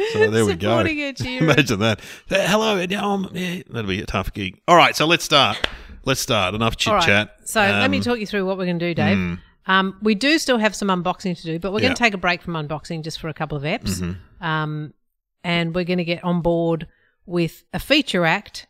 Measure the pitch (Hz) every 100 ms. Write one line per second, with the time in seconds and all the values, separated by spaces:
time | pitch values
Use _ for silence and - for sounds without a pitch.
0 | 427 453 440 110 101 90 101 - - -
1 | 277 262 247 254 160 143 131 101 113 -
2 | - - - 190 180 214 220 202 180 202
3 | 202 202 190 175 180 175 - 117 104 92
4 | 110 101 92 - 95 - - 170 131 -
5 | 151 165 - 147 113 107 - - - -
6 | - 131 - 113 90 104 113 - - 208
7 | 165 101 104 - - 220 202 202 - 190
8 | 214 240 208 208 185 190 180 170 175 160
9 | 151 - 90 87 - _ - 190 190 196
10 | 214 208 269 311 294 247 214 - 202 180
11 | 175 175 190 170 165 165 190 208 247 254
12 | 240 196 180 175 - 165 147 151 - 165
13 | 156 - 160 - 151 147 147 226 107 90
14 | 87 95 - - 170 156 156 151 151 -
15 | _ _ _ _ 175 170 165 175 175 180
16 | 165 170 180 175 170 170 165 165 160 _
17 | _ _ - 175 165 - _ 180 - 285
18 | - 185 165 185 - -